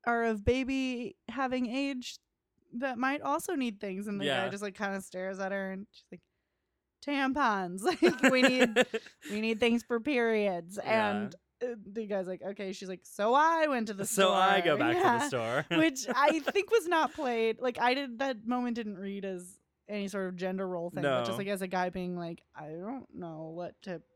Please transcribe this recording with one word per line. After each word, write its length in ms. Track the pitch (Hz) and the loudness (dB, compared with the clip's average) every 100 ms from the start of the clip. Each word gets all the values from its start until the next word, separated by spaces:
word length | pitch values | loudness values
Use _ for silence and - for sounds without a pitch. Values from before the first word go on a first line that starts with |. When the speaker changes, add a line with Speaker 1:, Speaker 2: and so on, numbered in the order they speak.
| - | 0
Speaker 1:
are 180 | 233 | 2
of 200 | 233 214 | 2 2
baby 720 | 202 254 254 269 262 240 247 - - | 2 2 2 0 -2 -4 -8 -12 -12
having 380 | 233 262 254 240 | -4 -2 0 -2
age 520 | 254 277 262 240 - _ _ _ _ _ | -2 -2 -4 -8 -14 _ _ _ _ _
that 240 | 240 269 233 | -4 -4 0
might 240 | 262 294 | -2 -2
also 320 | 285 302 - | -2 -2 -2
need 260 | 330 247 202 | -2 -2 -4
things, 260 | 202 190 208 | -6 -6 -6
and 140 | 202 | -2
the 40 | |
guy 200 | 143 135 | 0 0
Speaker 2:
Yeah. 40 | - | 0
Speaker 1:
just, 140 | 196 | -4
like, 140 | 208 190 | -8 -6
kinda 240 | 202 196 | -4 -4
stares 380 | - 185 190 190 | -8 -8 -8 -6
at 140 | 190 | -4
her, 180 | 196 190 | -4 -4
and 160 | 190 208 | -8 -12
she's 120 | - _ | -20 _
like, 100 | 180 _ _ _ _ _ _ _ _ | -20 _ _ _ _ _ _ _ _
"Tampons." 800 | - 285 269 269 262 202 180 185 | -4 0 0 2 2 2 -2 0
<laughs> 400 | 233 339 349 330 | 0 4 4 6
Like, 100 | 262 | 4
"We 100 | 254 | 6
need, 440 | 254 254 240 220 247 - - | 6 6 4 4 2 -2 -8
Speaker 2:
<laughs> 200 | _ - | _ -8
Speaker 1:
we 100 | 208 | -4
need 200 | 220 220 | -2 2
things 220 | 240 233 | 2 2
for 160 | - 240 | 0 -4
periods." 760 | 226 262 233 220 208 175 170 202 | 0 0 2 2 0 -2 -8 -8
Speaker 2:
Yeah. 280 | - 220 208 | 2 2 2
Speaker 1:
And, 240 | 208 - - _ _ | 0 -4 -10 _ _
uh, 140 | 247 233 196 | -8 -8 -10
the 200 | 202 214 | -8 -4
guy's 200 | 202 180 | -4 -4
like, 160 | 185 | -6
"Okay." 300 | - 202 196 | -8 -8 -8
She's 160 | 196 190 | -8 -10
like, 120 | 180 | -12
So 280 | - - 208 | -12 -2 2
I 320 | 269 320 330 311 | 4 4 2 2
went 180 | 254 220 | 0 -2
to 80 | |
the 100 | 196 | -4
Speaker 2:
"So 280 | 196 - 190 | -4 2 4
I 260 | 190 190 196 | 6 4 6
Speaker 1:
store." 140 | 170 | 4
Speaker 2:
go 40 | 143 | 4
back 180 | 120 120 | 4 4
Speaker 1:
Yeah. 160 | 370 | 4
Speaker 2:
to 60 | 233 | 4
the 100 | 285 | 2
store. 380 | 127 113 131 - | 0 0 -2 2
<laughs> 80 | 175 | 4
Speaker 1:
Which 280 | 320 262 - | 4 2 -2
I 260 | 247 294 320 | 4 4 4
think 300 | 269 403 392 | 0 -2 4
was 160 | 440 339 | 2 4
not 280 | 330 294 | 2 2
played. 460 | - 269 233 226 226 | 0 -2 2 0 0
Like, 180 | 254 240 | -4 2
I 140 | 240 | 2
did, 240 | 262 277 226 | 2 -2 -4
that 280 | 269 226 220 | -4 -4 -2
moment 280 | 247 247 233 | -2 0 -2
didn't 220 | 214 185 | -6 -6
read 260 | 196 196 | -6 -6
as 340 | 190 185 180 - _ _ - | -6 -8 -10 -20 _ _ -8
any 200 | 208 202 | -6 -4
sort 180 | 196 190 | -4 -4
of 80 | 180 | -4
gender 300 | 185 190 185 | -4 -2 -4
role 220 | 180 170 | -4 -6
thing, 120 | 170 | -2
but 160 | 143 127 | 0 2
just, 100 | 117 | 0
Speaker 2:
No. 60 | 113 | -2
Speaker 1:
like, 80 | 196 | -4
as 160 | 196 | -4
a 60 | 185 | -2
guy 200 | 185 180 | -2 -2
being 260 | 185 180 175 | -2 -6 -6
like, 260 | 170 170 _ | -8 -12 _
"I 140 | - 151 | -16 -12
don't 360 | 160 196 269 - | -10 -10 -12 -12
know 380 | - 170 156 160 | -12 -12 -10 -12
what 260 | 165 175 - | -10 -10 -12
to 200 | 202 165 _ | -12 -12 _